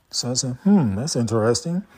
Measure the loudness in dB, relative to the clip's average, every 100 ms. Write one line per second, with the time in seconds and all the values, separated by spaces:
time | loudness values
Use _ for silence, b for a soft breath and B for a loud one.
0 | b -8 -6 -4 -6 -2 2 4 4 0
1 | -4 -2 0 2 2 0 -2 -6 -6